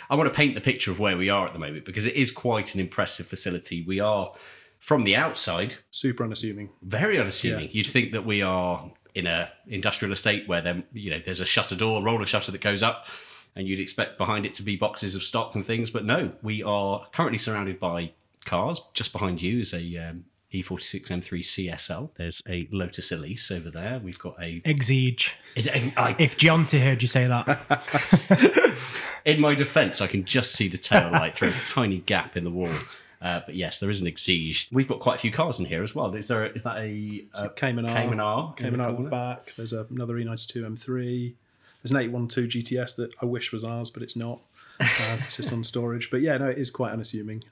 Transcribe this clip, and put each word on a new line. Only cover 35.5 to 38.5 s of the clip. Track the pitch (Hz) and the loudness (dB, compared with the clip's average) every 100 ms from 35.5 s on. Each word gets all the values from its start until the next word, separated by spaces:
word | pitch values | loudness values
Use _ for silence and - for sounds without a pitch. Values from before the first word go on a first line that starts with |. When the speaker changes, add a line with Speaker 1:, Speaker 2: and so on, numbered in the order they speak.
| 117 | 0
Speaker 1:
in | 87 | -4
here | 82 | -2
as | 107 | -4
well. | 151 107 | -4 -4
Is | 107 107 | -4 -2
there | 113 | 0
a, | 110 | -2
is | - | -4
that | 117 110 | -8 -6
a, | 107 | -6
Speaker 2:
It's | 107 104 104 - 101 | -6 -8 -10 -10 -8
a | 101 | -6
Speaker 1:
a | |
Speaker 2:
Cayman | - 135 117 117 | -2 -2 0 0
R. | 117 | 0
Speaker 1:
Cayman | 117 110 | 0 0
R | 107 117 160 | 2 0 -2